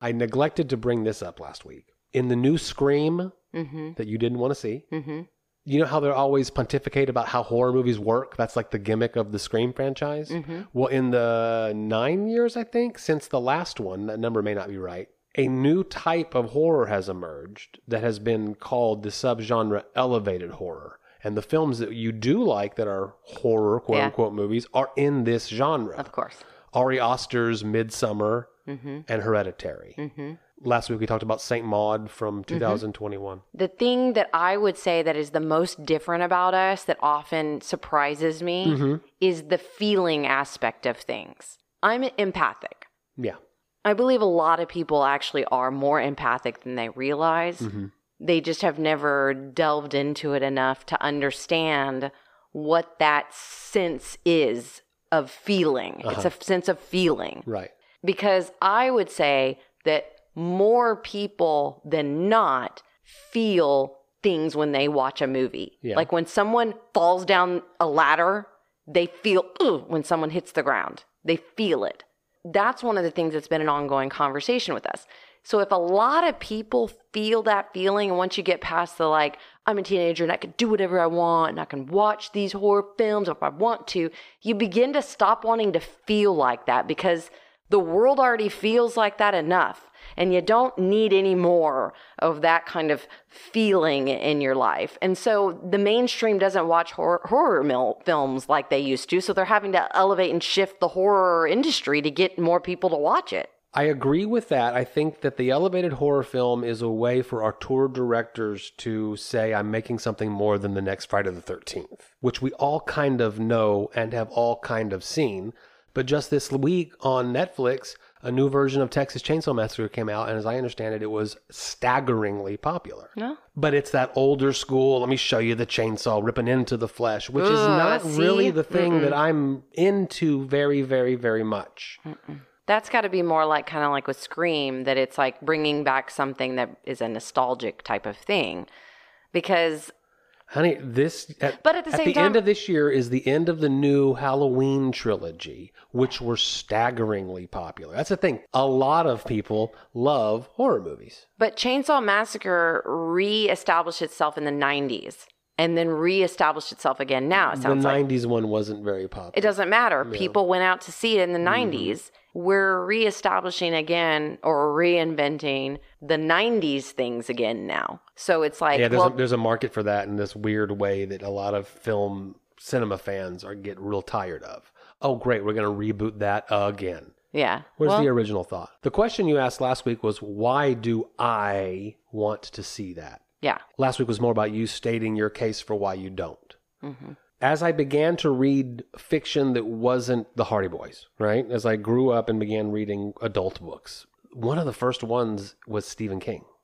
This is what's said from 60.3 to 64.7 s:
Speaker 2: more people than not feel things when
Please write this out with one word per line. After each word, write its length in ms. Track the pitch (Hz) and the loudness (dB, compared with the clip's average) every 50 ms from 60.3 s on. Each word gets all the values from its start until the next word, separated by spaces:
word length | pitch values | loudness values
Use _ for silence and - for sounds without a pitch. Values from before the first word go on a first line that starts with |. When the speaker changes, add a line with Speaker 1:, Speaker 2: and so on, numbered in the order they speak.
| - | -10
Speaker 2:
more 600 | 156 165 175 180 190 196 214 233 240 240 233 220 | -6 -4 -2 2 4 4 4 6 4 4 2 0
people 840 | 202 - - - 208 208 202 202 - 170 160 151 147 143 143 139 - - | -2 -6 -10 -8 -6 -8 -6 -2 0 0 2 2 2 0 -2 -4 -10 -8
than 440 | 147 147 160 147 143 143 156 175 202 | -2 -2 -2 0 0 -2 0 2 2
not 520 | 220 226 208 160 135 127 123 - - - - _ _ _ _ - - - - - | 4 4 4 4 2 0 -2 -6 -10 -14 -20 _ _ _ _ -20 -20 -20 -14 -6
feel 640 | - 233 226 214 196 175 160 143 143 139 135 139 - - _ _ _ _ - | -2 0 0 2 4 4 4 4 4 4 2 0 -4 -14 _ _ _ _ 0
things 320 | 208 180 160 156 160 143 | 0 0 0 0 -2 -2
when 160 | 147 151 147 | 0 0 0